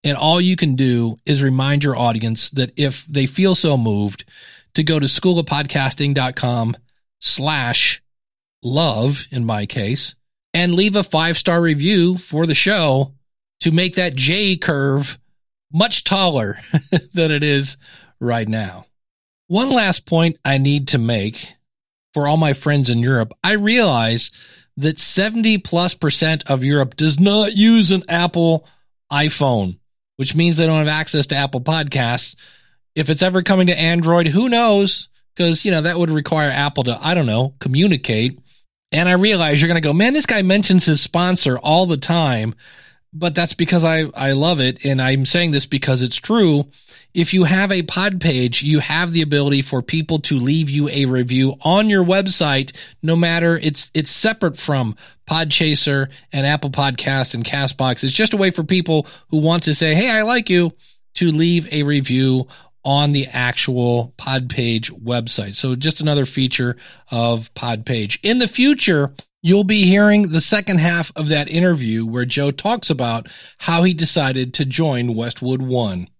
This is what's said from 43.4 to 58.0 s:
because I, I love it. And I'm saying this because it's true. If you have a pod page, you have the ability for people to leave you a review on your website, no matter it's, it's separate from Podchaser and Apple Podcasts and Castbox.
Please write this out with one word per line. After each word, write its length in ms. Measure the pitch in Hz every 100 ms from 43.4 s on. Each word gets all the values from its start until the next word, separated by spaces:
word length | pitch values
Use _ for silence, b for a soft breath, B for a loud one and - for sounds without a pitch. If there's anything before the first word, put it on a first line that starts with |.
| 170
because 300 | - 170 180
I, 220 | 165 160 151
I 160 | - 135
love 280 | 135 160 160
it. 240 | 127 131
And 160 | 139 135
I'm 280 | 131 135 131
saying 240 | 175 175
this 160 | 143 -
because 340 | 135 - 131
it's 140 | 127 -
true. 500 | - 226 185 143 143 B B B B
If 180 | 160 170
you 120 | 185
have 280 | 165 190 196
a 120 | 190
pod 360 | 160 - 202 185
page, 440 | 165 131 123 117
you 160 | 147 151
have 340 | - 156 175
the 80 | 165
ability 400 | 151 143 143 139
for 220 | 135 131
people 340 | - 160 156 160
to 180 | - 139
leave 280 | 127 160 151
you 220 | 143 147
a 160 | 143
review 500 | 135 127 123 127 135 135
on 300 | 160 190 220
your 120 | 196
website, 680 | 175 190 190 - 156 135 135 B B B
no 120 | 156
matter 440 | 165 170 165 170 165
it's, 300 | 156 147 -
it's 160 | 160 147
separate 480 | - 214 220 175 170
from 380 | - 139 113 104 B B -
Podchaser 800 | 160 160 - 156 147 151 139 135 B B
and 160 | 139 139
Apple 240 | 147 143
Podcasts 640 | 131 139 123 - 135 127
and 100 | 120
Castbox. 580 | 117 143 135 - 131 120